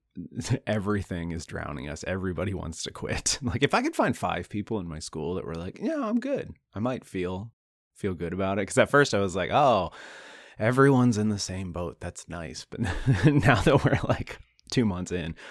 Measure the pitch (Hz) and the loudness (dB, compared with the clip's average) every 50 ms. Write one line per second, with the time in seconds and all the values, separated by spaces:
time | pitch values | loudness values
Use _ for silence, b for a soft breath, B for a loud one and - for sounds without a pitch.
0 | _ _ _ - 87 - - - - - - - - - 107 110 92 101 104 101 | _ _ _ -14 -14 -12 -10 -8 -2 -2 -2 -2 0 -2 -2 -2 0 0 0 0
1 | 92 - 92 87 85 85 82 82 - - - 82 80 - 73 69 65 73 73 - | -2 -4 -6 -6 -4 -4 -6 -6 -8 -10 -10 -10 -8 -8 -8 -8 -8 -8 -10 -8
2 | - - 92 95 92 95 87 76 90 98 98 90 82 82 80 - - - - - | -6 -6 -4 -2 -2 -4 -2 -2 -2 -4 -4 -4 -6 -8 -8 -8 -10 -10 -10 -8
3 | - - - - - - - - 143 120 - - 139 139 - 220 247 311 330 - | -6 -4 -4 -2 0 -2 -2 -2 -2 -2 0 0 2 2 2 2 0 0 0 0
4 | 269 180 110 - - 92 85 87 - - - 104 104 - 110 107 90 85 78 78 | 0 0 0 -2 -2 -4 -4 -4 -6 -6 -8 -8 -6 -4 -6 -6 -4 -6 -8 -8
5 | - - - 82 76 80 90 90 - - 82 82 85 - - - 175 247 330 294 | -10 -10 -8 -6 -4 -4 -4 -4 -6 -6 -8 -8 -8 -10 -10 -6 -4 -4 -4 -2
6 | 269 214 220 240 226 269 285 233 - - 82 - _ _ _ 101 107 123 131 - | -2 -2 -2 -2 -2 -2 -4 -4 -4 -8 -12 -18 _ _ _ -4 -4 -4 -4 -4
7 | - - - 95 87 90 92 92 107 117 - _ _ _ _ _ _ _ _ - | -8 -8 -6 -4 -4 -4 -4 -6 -8 -10 -14 _ _ _ _ _ _ _ _ -6
8 | - 98 92 85 85 82 87 92 98 95 98 104 98 - - 131 113 - - 143 | -4 -4 -2 -2 -4 -4 -2 -2 0 0 0 0 -2 0 4 2 4 6 6 4
9 | 143 - - 101 101 95 85 95 90 - - 127 151 135 117 98 90 80 B B | 4 4 4 0 0 0 0 -2 -2 2 2 4 4 6 4 4 2 0 B B
10 | B B B B B B B B B B B - 104 113 127 127 135 139 139 127 | B B B B B B B B B B B -2 0 2 6 6 6 8 8 8
11 | 123 123 113 104 107 107 104 98 - - 92 95 95 90 80 87 87 85 - - | 6 6 4 4 2 2 0 0 -2 -6 -6 -6 -8 -6 -6 -6 -6 -6 -8 -8
12 | - 87 - - - - 82 87 82 - 64 - - - - - - 90 90 - | -12 -12 -12 -12 -14 -12 -10 -10 -10 -10 -10 -12 -14 -12 -6 -4 -2 -2 -2 -2
13 | - 123 131 92 - 156 143 147 - 143 131 - - 170 143 139 - 139 - - | 2 2 2 6 6 6 6 6 6 6 6 6 6 6 6 6 6 4 2 2
14 | - - - - - - - - - _ _ _ _ - - 135 120 104 92 90 | 2 0 0 -2 -2 -8 -12 -16 -18 _ _ _ _ -4 0 2 2 2 0 -2
15 | 92 - 90 90 78 80 82 B B B | -4 -4 -4 -4 -4 -4 -8 B B B